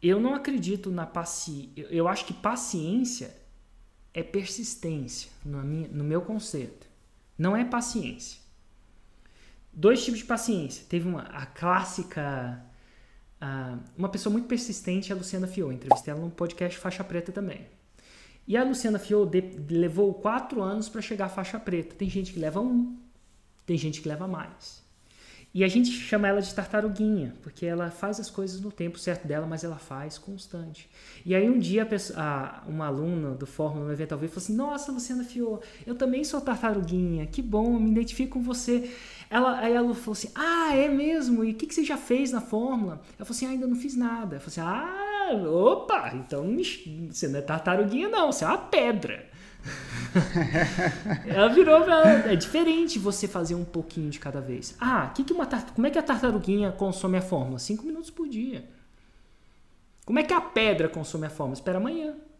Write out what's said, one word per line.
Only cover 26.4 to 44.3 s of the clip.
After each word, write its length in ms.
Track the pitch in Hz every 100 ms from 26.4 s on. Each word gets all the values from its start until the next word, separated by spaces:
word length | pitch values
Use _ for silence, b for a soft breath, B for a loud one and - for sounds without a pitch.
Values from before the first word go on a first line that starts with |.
de 120 | 190
tartaruguinha, 800 | - 190 214 214 196 214 208 135 -
porque 240 | - - 170
ela 240 | 170 175
faz 300 | 170 196 208
as 100 | 214
coisas 300 | - 190 185
no 100 | 202
tempo 300 | 202 170 170
certo 260 | - 175 156
dela, 220 | 147 160
mas 160 | 160
ela 140 | 170 156
faz 400 | - 135 151 -
constante. 720 | - 196 - 175 165 156 - B B B -
E 80 |
aí 160 | 185 214
um 80 | 254
dia 260 | 175 202
a 20 | 220
pesso-, 260 | 214 - -
a, 440 | 151 143 135 - -
um 160 | 156
aluno 520 | 151 139 160 175 147 131
do 120 | 139
Fórmula, 380 | - 151 147 147
no 80 |
evento 180 | 147 156
ao 80 | 147
vivo, 140 | 160
falou 100 | 165
assim, 100 | 180
"Nossa, 380 | 214 285 285 285
Luciana 320 | 262 240 254
Fiô, 380 | 240 240 233 214 B B -
eu 80 | 240
também 300 | 262 254 302
sou 160 | 294
tartaruguinha, 840 | 277 240 226 202 170 180 180 165 151
que 160 | -
bom, 340 | 247 208 226 240
eu 40 |
me 100 | 220
identifico 440 | 220 226 - 262
com 100 | 262
você." 480 | 247 240 - 240 247 B B B B
Ela, 300 | 226 254 247
aí 180 | 226 240
a 20 |
Lu 140 | 240
falou 180 | 233 -
assim, 180 | 214 - -
"Ah, 400 | 311 339 320 277
é 140 | 285
mesmo? 520 | 277 294 330 254 233 220
E 60 |
o 40 | 220
que 100 | 311
que 80 |
você 120 | - 302
já 100 | 294
fez 380 | - 247 269
na 80 | 247
Fórmula?" 600 | - 214 247 254 196 156 B B
Ela 80 | 202
falou 60 | 240
assim, 80 | 262
"Ah, 60 |
ainda 140 | 262 254
não 120 | 240
fiz 180 | 269 254
nada." 400 | 240 233 214